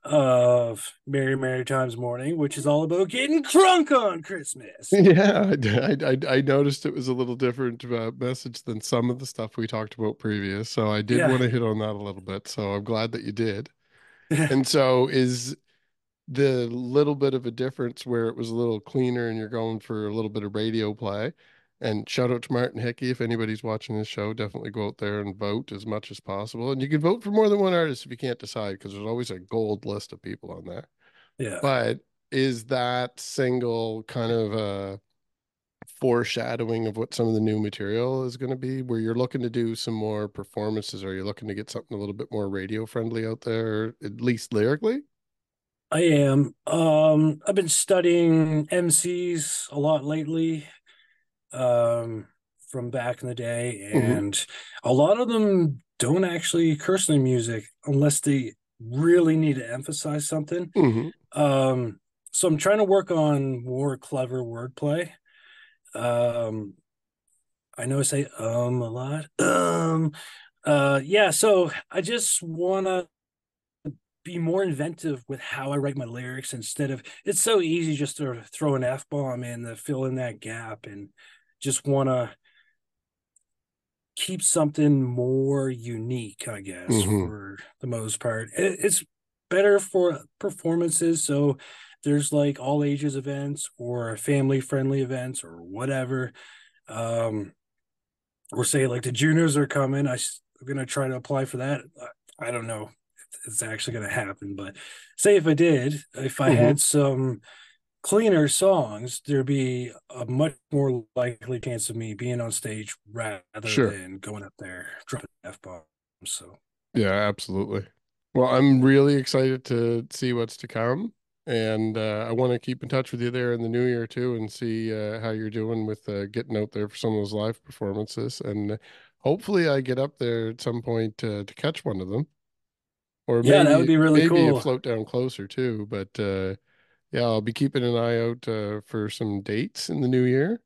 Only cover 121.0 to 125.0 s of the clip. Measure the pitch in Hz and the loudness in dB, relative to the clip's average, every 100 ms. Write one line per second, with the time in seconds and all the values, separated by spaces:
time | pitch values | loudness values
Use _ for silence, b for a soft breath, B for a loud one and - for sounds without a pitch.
121 | 226 _ _ _ - 120 110 110 110 110 | -4 _ _ _ -4 -2 0 0 0 -2
122 | 107 107 113 113 127 123 - 127 147 131 | -2 -4 -4 0 2 0 -4 -8 -2 -2
123 | 127 123 120 127 123 120 117 120 123 120 | -2 -4 -4 -2 -2 -2 -2 0 0 0
124 | 113 - 123 117 107 - 120 113 110 107 | -4 -4 -4 -2 -6 -6 -4 -4 -4 -4